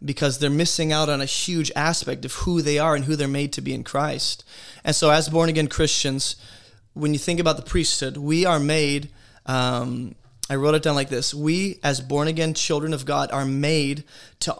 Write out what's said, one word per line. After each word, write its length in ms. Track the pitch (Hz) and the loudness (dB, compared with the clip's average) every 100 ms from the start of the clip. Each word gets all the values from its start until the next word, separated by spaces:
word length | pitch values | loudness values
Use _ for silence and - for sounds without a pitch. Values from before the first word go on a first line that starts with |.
because 360 | 143 135 147 127 | -8 -2 0 2
they're 100 | 143 | 2
missing 420 | 143 170 - 156 | 2 2 2 0
out 160 | 151 151 | 2 2
on 120 | 139 | 0
a 60 | 135 | -2
huge 440 | - - 170 151 143 | -4 -2 -2 -2 0
aspect 480 | 156 170 - 135 | 0 0 -4 -6
of 80 | 131 | -6
who 280 | - - 170 | -4 0 0
they 200 | 147 147 | 2 2
are 160 | 156 147 | 2 2
and 80 | |
who 100 | 135 | 0
they're 140 | 151 139 | 0 0
made 240 | 139 143 | 0 -2
to 80 | 143 | -4
be 120 | 131 | -6
in 120 | 131 | -6
Christ. 580 | 120 139 151 135 - - - - - - | -4 -2 -2 -2 -4 -6 -12 -20 -20 -8
And 140 | - 151 | -2 2
so 140 | 156 | 6
as 180 | 156 151 | 6 4
born-again 400 | 160 165 160 147 | 2 4 2 0
Christians, 680 | - 156 - 139 135 - - - - - - _ | 2 2 2 0 -2 -4 -6 -14 -20 -20 -20 _
when 200 | - 151 | -4 0
you 60 | 147 | 0
think 200 | - 170 | 0 0
about 200 | 165 151 | 2 0
the 40 | |
priesthood, 540 | - 180 156 - 135 143 | 0 0 0 0 -4 -4
we 300 | 143 160 180 | 0 2 4
are 120 | 160 | 4
made, 520 | 143 156 147 143 143 - - - | 2 2 2 0 -4 -16 -20 -14
um, 680 | - 127 127 123 123 123 123 - - - - | -4 0 0 0 -2 -6 -8 -12 -20 -12 -4
I 60 | |
wrote 200 | 139 143 | 0 2
it 80 | 151 | 2
down 120 | 151 | 2
like 160 | 143 135 | 0 0
this. 240 | 127 117 | -2 -4
We, 440 | 147 151 175 196 180 | -2 0 0 -2 -2
as 180 | 147 135 | -2 -2
born-again 540 | 131 143 156 165 160 | -2 0 0 0 0
children 400 | 156 - 151 156 | 0 0 0 0
of 100 | 151 | -4
God, 260 | 135 143 139 | -2 -2 0
are 120 | 139 | -2
made 600 | 135 135 147 160 139 143 - - - - | -2 0 2 2 2 -2 -8 -20 -18 -8
to 160 | - | -6